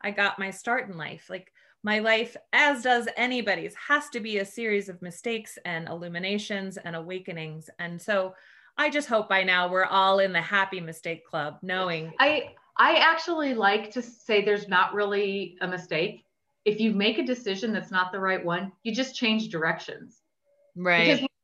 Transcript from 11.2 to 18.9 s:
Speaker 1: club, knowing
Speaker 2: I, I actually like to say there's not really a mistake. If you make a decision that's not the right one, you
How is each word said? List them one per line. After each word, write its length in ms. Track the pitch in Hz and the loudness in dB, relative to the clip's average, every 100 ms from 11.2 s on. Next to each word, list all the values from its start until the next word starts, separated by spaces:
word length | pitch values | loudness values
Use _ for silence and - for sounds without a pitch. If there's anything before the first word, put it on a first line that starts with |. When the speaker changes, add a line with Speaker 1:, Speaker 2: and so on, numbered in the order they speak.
| - | -6
Speaker 1:
club, 340 | 165 147 151 | -6 -4 -6
knowing 500 | 185 185 185 165 160 - | -4 -2 -2 -2 -2 2
Speaker 2:
I, 340 | 277 302 233 - _ - | 4 2 -4 -12 _ 4
I 180 | 254 320 | 4 6
actually 560 | 311 330 339 330 285 | 6 4 0 -2 0
like 360 | 233 196 214 220 | 2 2 2 -2
to 100 | 254 | -6
say 420 | 240 - - 214 | -8 -8 0 2
there's 240 | 196 202 175 | 4 0 2
not 260 | 185 190 | 2 2
really 640 | 202 202 202 202 196 180 - | 2 0 0 0 -2 -6 -6
a 60 | 185 | -6
mistake. 580 | 180 170 156 196 - _ _ _ _ 214 | -6 -4 -2 -2 -4 _ _ _ _ -2
If 160 | 214 | 2
you 100 | 220 | 2
make 280 | 196 214 220 | 2 2 0
a 60 | 254 | -2
decision 460 | 247 - 190 226 | -4 -4 -4 -2
that's 200 | 196 - | -4 -2
not 200 | 190 185 | -2 -2
the 80 | 202 | -2
right 240 | 190 185 | -2 0
one, 300 | 175 175 196 - | -2 -4 -6 -8
you 100 | 233 | -6